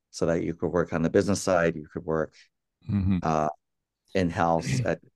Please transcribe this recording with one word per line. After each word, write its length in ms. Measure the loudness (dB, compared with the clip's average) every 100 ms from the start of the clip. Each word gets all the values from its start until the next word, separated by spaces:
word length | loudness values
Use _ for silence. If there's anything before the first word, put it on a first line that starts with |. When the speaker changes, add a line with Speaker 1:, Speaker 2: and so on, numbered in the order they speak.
| _
Speaker 1:
so 140 | -4 0
that 180 | 0
you 100 | -2
could 160 | -4 -2
work 240 | 0 0
on 80 | 0
the 80 | 2
business 320 | 2 2 0
side, 340 | 2 2 2 -2
you 120 | -8
could 140 | -10 -4
work, 280 | -2 -4 -8 -20 _ _ _ -4
Speaker 2:
Mm-hmm. 280 | -2 0 0
Speaker 1:
uh, 260 | 0 0 0 -4 _ _ _ _ _ -2
in-house 640 | 0 0 2 2 0 -2
Speaker 2:
<clears throat> 40 | -2
Speaker 1:
at, 160 | -4 -8